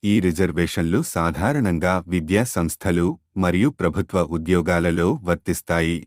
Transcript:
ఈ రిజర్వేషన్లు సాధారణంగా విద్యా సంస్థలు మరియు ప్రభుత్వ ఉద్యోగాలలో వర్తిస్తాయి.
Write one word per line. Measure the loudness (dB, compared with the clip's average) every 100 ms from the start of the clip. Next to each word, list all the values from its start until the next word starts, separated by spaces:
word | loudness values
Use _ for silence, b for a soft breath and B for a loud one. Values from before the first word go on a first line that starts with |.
ఈ | 2 2
రిజర్వేషన్లు | 2 2 0 0 -2 0 0 0
సాధారణంగా | -2 -2 -2 0 -2 0 0 0 2 0 0
విద్యా | -4 0 0
సంస్థలు | 0 -2 -4 -2 -2 0 0 -2 _ -2
మరియు | 0 2 0
ప్రభుత్వ | 0 -2 -2 -2 -2 0
ఉద్యోగాలలో | -2 2 2 2 2 2 2 0 0
వర్తిస్తాయి. | -2 -4 -2 -6 -2 0 0 -2